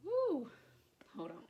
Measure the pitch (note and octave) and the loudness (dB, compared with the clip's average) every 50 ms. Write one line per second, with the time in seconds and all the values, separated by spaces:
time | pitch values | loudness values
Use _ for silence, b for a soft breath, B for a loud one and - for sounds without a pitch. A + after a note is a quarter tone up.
0 | C#4 F4 A#4 B4+ C5 B4 F4+ C#4 A#3+ B B B B B B B B B B _ | -4 2 2 4 4 4 2 2 -2 B B B B B B B B B B _
1 | - - - - E3+ E3+ E3+ E3+ D#3 | -20 -18 -10 -8 -8 -8 -8 -12 -14